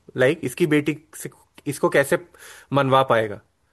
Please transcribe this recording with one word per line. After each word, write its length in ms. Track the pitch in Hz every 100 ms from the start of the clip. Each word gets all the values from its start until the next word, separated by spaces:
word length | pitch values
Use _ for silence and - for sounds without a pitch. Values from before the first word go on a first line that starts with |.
| - 123
like, 200 | 127 165
इसकी 240 | 143 - 170
बेटी 300 | 151 143 147 _ -
से, 140 | 143 - _ - -
इसको 220 | 135 175
कैसे 360 | 160 139 123 117 _ - - _
मनवा 300 | 135 135 131
पाएगा। 380 | 131 113 110 98 _ _ _